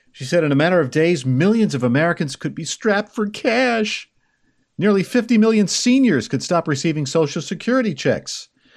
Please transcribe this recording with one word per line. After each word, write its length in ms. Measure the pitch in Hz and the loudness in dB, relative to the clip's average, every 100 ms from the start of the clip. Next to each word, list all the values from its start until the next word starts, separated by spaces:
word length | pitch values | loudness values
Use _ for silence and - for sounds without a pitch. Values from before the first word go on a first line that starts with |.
| _ | _
She 140 | - 131 | -14 -2
said, 180 | 175 | 0
"In 80 | 156 | 2
a 40 | 139 | 2
matter 260 | 160 185 | 2 2
of 100 | 135 | 2
days, 340 | 151 165 170 131 | 2 2 0 0
millions 480 | 127 185 226 214 | 2 2 2 0
of 100 | 139 | 0
Americans 520 | 123 131 165 170 151 - | 0 2 0 -2 -6 -6
could 180 | 151 | -8
be 120 | 123 160 | -8 -10
strapped 500 | - 220 202 214 - | -4 -2 -2 -2 -6
for 100 | 208 | -6
cash. 840 | 214 247 226 254 226 214 - - _ _ _ _ _ _ - | -4 -2 0 0 0 -2 -6 -12 _ _ _ _ _ _ -2
Nearly 240 | 202 196 | 2 2
fifty 360 | - 247 233 226 | 0 -2 2 2
million 300 | 220 220 190 | 4 4 2
seniors 600 | - 240 262 247 143 - | 0 2 4 4 2 0
could 160 | 135 | -4
stop 240 | - 170 160 | -2 -2 0
receiving 380 | 139 165 151 135 | -2 -2 -2 -2
Social 360 | 165 151 170 | 0 0 -2
Security 520 | - 175 - 262 226 | -8 -6 -2 0 0
checks. 560 | 147 147 90 - - - _ _ | -2 -2 -2 -4 -14 -14 _ _